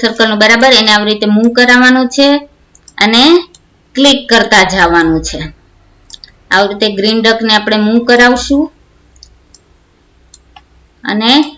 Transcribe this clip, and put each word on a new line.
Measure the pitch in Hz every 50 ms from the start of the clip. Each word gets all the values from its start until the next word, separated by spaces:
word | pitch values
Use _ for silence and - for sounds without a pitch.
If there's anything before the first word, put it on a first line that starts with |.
સર્કલનું, | 240 226 226 - 226 220 220 208
બરાબર, | 214 214 233 233 254 269 247 214
એને | 220 214
આવી | 214 208 208 208
રીતે | 214 208 214 208 208
મૂવ | 214 233 240 233 240
કરાવવાનું | 247 240 247 247 254 254 254 262 254 247 -
છે | 277 277 285 285 294 285 - _ _ _ _ _ _ _ - - - 202
અને | 220 226 240 269 311 349 359 339 - _ - _ _ _ _ _ _ -
ક્લિક | 262 277 277 262 254 - -
કરતા | 233 226 - - 220 196 185 180
જવાનું | 185 190 180 170 170 170 165 160 160 156 - -
છે. | 160 151 160 156 - _ _ _ _ _ _ _ _ _ _ - - - _ - _ _ _ -
આવી | 185 190 202 202
રીતે | 208 208 220 214 196 196
ગ્રીન | 196 220 226 226 220
ડકને | 226 226 226 226 220 214
આપણે | 208 214 - 214 214 214
મૂવ | 214 226 233 233 -
કરાવશું | 240 240 247 247 247 247 - - 277 285 320 - _ _ _ _ _ _ _ _ _ _ - _ _ _ _ _ _ _ _ _ _ _ _ _ _ _ _ _ _ _ _ _ _ - _ _ _ - _ _ _ _ _ _ _ _ -
અને | - 208 208 220 233 269 302 294 - -